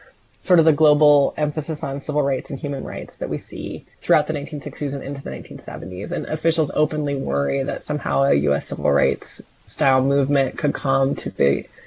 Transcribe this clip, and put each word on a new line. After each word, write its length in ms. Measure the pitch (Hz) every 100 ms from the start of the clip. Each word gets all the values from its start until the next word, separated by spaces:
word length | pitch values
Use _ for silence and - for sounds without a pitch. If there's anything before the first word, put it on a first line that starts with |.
| - _ _ _
sort 160 | - 170
of 80 | 156
the 80 |
global 580 | 147 156 147 151 147 139 -
emphasis 440 | 151 156 143 151
on 180 | 139 139
civil 220 | - 147
rights 280 | 139 131 -
and 100 | 139
human 240 | 143 135
rights 320 | 139 - - -
that 140 | -
we 80 | 151
see 480 | - - - 147 - _
throughout 240 | - 160 147
the 80 |
nineteen 260 | 147 143 147
sixties 320 | 135 - 147
and 100 | 139
into 200 | 127 139
the 80 | -
nineteen 300 | 135 - 147
seventies. 520 | - - - 180 185
And 140 | 156 -
officials 440 | - 165 160 151
openly 400 | - 151 151 147
worry 480 | 139 139 139 143 139
that 200 | 135 -
somehow 420 | - 147 - 139
a 100 | 139
U 200 | 143 143
S 120 | 147 -
civil 260 | - 147
rights 480 | 143 135 139 - - - _
style 380 | - - 139 135
movement 560 | 135 139 139 139 135 -
could 160 | 147
come 400 | - 139 135 135
to 160 | 143 -
the, 360 | - 139 139 - -